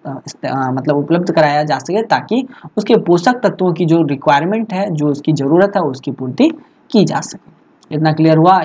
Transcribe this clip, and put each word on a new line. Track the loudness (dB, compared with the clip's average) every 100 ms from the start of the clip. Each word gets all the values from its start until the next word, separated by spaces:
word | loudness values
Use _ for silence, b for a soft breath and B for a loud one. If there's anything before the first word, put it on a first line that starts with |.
| -14
इस-, | -12 -14 -10 -6
अ, | -4 -2
मतलब | -2 -2 -2
उपलब्ध | 0 -2 0
कराया | 0 2 0
जा | -2 -4
सके, | -4 -4
ताकि | -2 -2 -2 -4 -4 B B -4
उसके | 2 2
पोषक | 4 2 2
तत्वों | 0 -2 0 -2
की | 0 2
जो | 2
requirement | 2 -2 0 0 0 -4 -4
है, | -4 -4
जो | -2 -2
उसकी | -2 -2
ज़रूरत | -2 2 2 2 0
है, |
उसकी | -4 -6 -10
पूर्ति | -8 -6 -2 -2 -2 B B _
की | 2
जा | 2 -2
सके। | -8 -16 _ _ _ _ -8
इतना | -2 0
clear | 2 4 6
हुआ | 6 4